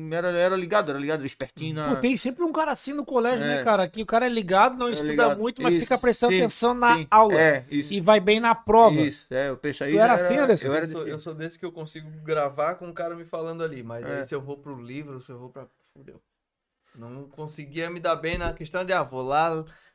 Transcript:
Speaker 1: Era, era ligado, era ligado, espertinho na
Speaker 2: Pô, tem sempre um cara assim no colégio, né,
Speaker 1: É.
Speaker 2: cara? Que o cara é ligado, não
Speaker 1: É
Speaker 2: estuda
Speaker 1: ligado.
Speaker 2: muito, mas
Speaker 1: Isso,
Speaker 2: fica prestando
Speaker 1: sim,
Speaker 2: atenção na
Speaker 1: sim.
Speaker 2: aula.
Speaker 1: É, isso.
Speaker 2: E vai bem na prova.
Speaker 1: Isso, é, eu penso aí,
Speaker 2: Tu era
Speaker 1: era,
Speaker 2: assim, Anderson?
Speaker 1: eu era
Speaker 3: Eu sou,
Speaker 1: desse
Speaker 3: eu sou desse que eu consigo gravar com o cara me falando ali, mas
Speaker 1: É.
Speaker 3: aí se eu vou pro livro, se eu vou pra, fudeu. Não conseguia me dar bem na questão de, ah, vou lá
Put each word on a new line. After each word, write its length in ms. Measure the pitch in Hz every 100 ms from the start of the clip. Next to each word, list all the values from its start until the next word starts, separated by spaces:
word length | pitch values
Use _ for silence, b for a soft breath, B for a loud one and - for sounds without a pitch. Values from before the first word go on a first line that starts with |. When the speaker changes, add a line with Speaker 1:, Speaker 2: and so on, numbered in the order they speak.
| 156
Speaker 1:
Era, 160 | 165 180
era 220 | 175 185
ligado, 360 | 190 175 208 160
era 80 | 139
ligado, 260 | 143 156
espertinho 500 | 139 - 131 - 160 156
na 180 | 151
Speaker 2:
Pô, 60 | 240
tem 120 | 247
sempre 300 | 254 247 254
um 80 | 339
cara 200 | 311 311
assim 200 | 254 262
no 100 | 294 -
colégio, 340 | 254 233 247
né, 220 | 294 285
Speaker 1:
É. 20 |
Speaker 2:
cara? 240 | 233 202 185
Que 140 | 220
o 40 | 208
cara 200 | 226 247
é 20 |
ligado, 480 | 226 180 190 254 254
não 120 | 240
Speaker 1:
É 40 |
Speaker 2:
estuda 180 | 151 151
Speaker 1:
ligado. 260 | 147 - 202
Speaker 2:
muito, 240 | 233 -
mas 100 | -
Speaker 1:
Isso, 100 | 175
Speaker 2:
fica 120 | - 247
prestando 360 | 247 - 240
Speaker 1:
sim, 60 | 185
Speaker 2:
atenção 340 | 214 - 240
na 220 | 240 240 165
Speaker 1:
sim. 100 | 151
Speaker 2:
aula. 300 | 214 220 160
Speaker 1:
É, 240 | 160 139 127
isso. 200 | 143 147
Speaker 2:
E 40 | 202
vai 220 | 175 214
bem 180 | 185 220
na 160 | 233
prova. 460 | 233 - 220 220 156
Speaker 1:
Isso, 260 | 147 - -
é, 160 | 127 139
eu 80 | 127
penso 260 | 147 135
aí, 100 | 139
Speaker 2:
Tu 60 | 196
era 140 | 233
Speaker 1:
era, 100 | 202 180
Speaker 2:
assim, 100 | 269
Anderson? 300 | 262 196 135
Speaker 1:
eu 80 |
era 100 | 156
Speaker 3:
Eu 40 | 160
sou, 100 | 165
Speaker 1:
desse 100 | 147
Speaker 3:
eu 60 | 156
sou 160 | 170
desse 240 | 156 165 -
que 60 |
eu 80 | 180
consigo 380 | 170 156 160 156 156
gravar 520 | 156 156 143 139 156
com 160 | 180 180
o 20 |
cara 240 | 170 170 170
me 80 |
falando 400 | 165 170 165 165
ali, 180 | 160 131
mas 220 | 117 117
Speaker 1:
É. 140 | 143 143
Speaker 3:
aí 60 | 131
se 80 |
eu 80 | 143
vou 160 | 135 143
pro 200 | 147 127
livro, 400 | 120 139 147 127
se 140 | 123
eu 60 | 123
vou 100 | 127
pra, 160 | 135 127 _ _
fudeu. 260 | 143 131 - _ _ _ _ _ _ _
Não 300 | 123 117 131 139
conseguia 580 | - 151 156 143 160 170
me 100 | 175
dar 160 | 170 160
bem 200 | 160 175
na 160 | 170
questão 320 | 165 151 185
de, 80 | 185
ah, 100 | 180
vou 200 | 131 127
lá 420 | 131 147 165 160 156 b b